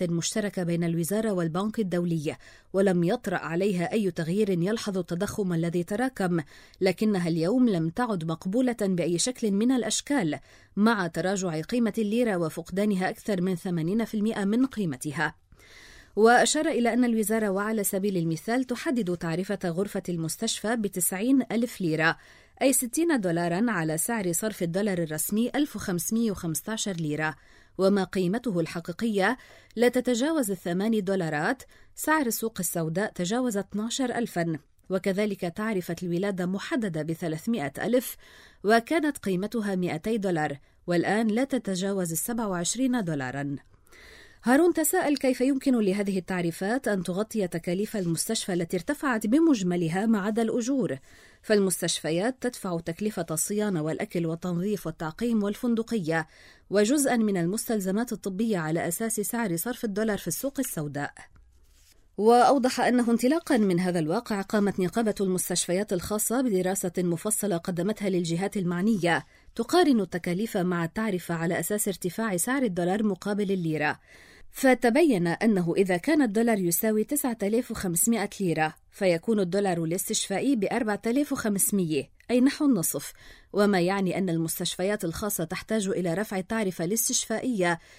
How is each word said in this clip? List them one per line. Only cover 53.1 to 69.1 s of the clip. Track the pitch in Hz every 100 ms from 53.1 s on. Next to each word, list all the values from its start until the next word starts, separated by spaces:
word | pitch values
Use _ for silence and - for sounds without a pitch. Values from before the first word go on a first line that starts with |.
| 208 165
الصيانة | 156 - 208 214 180
والأكل | 151 165 214 180 165
والتنظيف | 165 180 170 190 202 165
والتعقيم | 165 160 - 240 226
والفندقية، | 202 208 247 226 226 233 156 160 156 - - - -
وجزءا | 190 208 294 262 240
من | 214 190
المستلزمات | 165 214 - 220 190 196 254
الطبية | 202 202 185 226 190
على | 156 160 151
أساس | - 226 214
سعر | 202 233 226 170
صرف | 240 240
الدولار | 233 196 220 196
في | -
السوق | - 269 -
السوداء. | 262 - 147 139 147 - - - - _ _ _ - _ _ -
وأوضح | 208 240 240 277 247 254
أنه | 226 247 233
انطلاقا | 233 247 320 - 269
من | 202 175
هذا | 185 175
الواقع | 151 190 240 202
قامت | 196 214 202 185
نقابة | 180 233 220 196
المستشفيات | 190 180 - 175 - 180 311
الخاصة | 175 - 214 - 233
بدراسة | 262 185 180 190 185 180
مفصلة | 180 165 214 - 202 175
قدمتها | 180 180 180 214 208
للجهات | 185 170 170 196 208
المعنية | 180 175 202 214 170